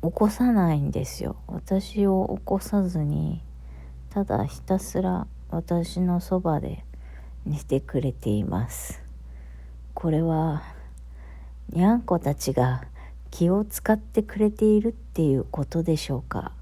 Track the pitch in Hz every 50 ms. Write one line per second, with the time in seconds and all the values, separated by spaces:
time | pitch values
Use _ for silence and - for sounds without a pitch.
0 | - 165 - - 214 208 208 - 247 247 233 208 180 170 156 147 143 143 - -
1 | 139 131 - - - - - - - - - - - - 196 190 190 - - 208
2 | 202 196 190 190 190 - - - - - 196 196 - - - 202 190 180 180 160
3 | 151 147 147 147 156 151 165 165 - - - - - - - - - - - -
4 | - - - 202 196 - - 117 - 143 - - - - 190 190 185 - - -
5 | 190 185 185 185 - - - - - - - 165 165 - 175 170 170 170 - 180
6 | 180 180 175 175 180 - 190 185 185 175 156 143 - - - - - - - -
7 | - - - - - - - - - - 147 143 - - - 135 - - - 139
8 | 151 135 127 - - 113 104 104 104 - - 90 113 - - - - - - -
9 | - - - - - - - - - - - - - - - - - - - -
10 | - 165 156 151 165 165 160 156 160 165 147 151 - - - - - - - -
11 | - - - - - - - - - - - - - - - 170 180 202 226 247
12 | - - 185 170 - 143 143 - - - 131 - 127 127 127 127 - - - -
13 | - - - - - - - - 170 170 185 202 214 208 - - - - 220 214
14 | - - - - 214 214 - 202 214 214 208 - 214 214 214 214 208 226 233 -
15 | - - - - 165 147 135 131 110 - - - 143 - - 165 165 170 160 151
16 | - - 143 117 - - - - - - - -